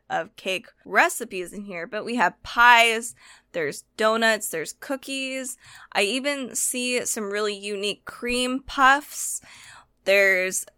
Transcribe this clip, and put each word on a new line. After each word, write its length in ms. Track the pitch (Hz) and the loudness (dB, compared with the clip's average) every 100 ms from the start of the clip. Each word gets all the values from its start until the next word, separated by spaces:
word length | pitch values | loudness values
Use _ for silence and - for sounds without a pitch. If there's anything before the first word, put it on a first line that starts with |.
| - | -6
of 240 | 165 - - | -6 -6 -10
cake 300 | 196 180 - _ - | -6 -6 -8 _ -2
recipes 640 | 202 330 - 233 185 175 | 2 2 0 -8 -10 -10
in 140 | 202 202 | -12 -12
here. 200 | 175 170 | -10 -8
But 200 | 214 220 | -8 -6
we 100 | 240 | 0
have 260 | 180 - | 0 0
pies, 760 | - 247 240 233 233 226 233 - - - _ | -8 6 8 8 6 2 -4 -14 -20 -20 _
there's 320 | 175 143 117 _ - | -6 -6 -6 _ -2
donuts, 500 | 220 226 226 220 - | 0 2 2 0 -4
there's 280 | 165 - - | -8 -8 -12
cookies. 800 | - 269 269 269 262 262 254 - - - - | -8 -8 -6 -8 -6 -8 -8 -12 -18 -20 -6
I 120 | - | -2
even 520 | 202 254 277 285 254 - | 0 0 -2 -4 -6 -4
see 500 | - 254 247 247 - | -4 -2 -2 -2 -2
some 240 | 233 202 | -6 -4
really 280 | 208 214 202 | -4 -4 -4
unique 480 | 202 202 202 - - | -8 -6 -6 -6 -12
cream 560 | - 240 247 254 262 | -10 -4 -2 -2 -4
puffs. 800 | - - 262 277 - - - - - - - - _ _ - | -6 2 4 4 0 -10 -8 -8 -12 -20 -20 -20 _ _ 2
There's 600 | 202 196 185 185 185 - | 4 6 4 0 -4 -8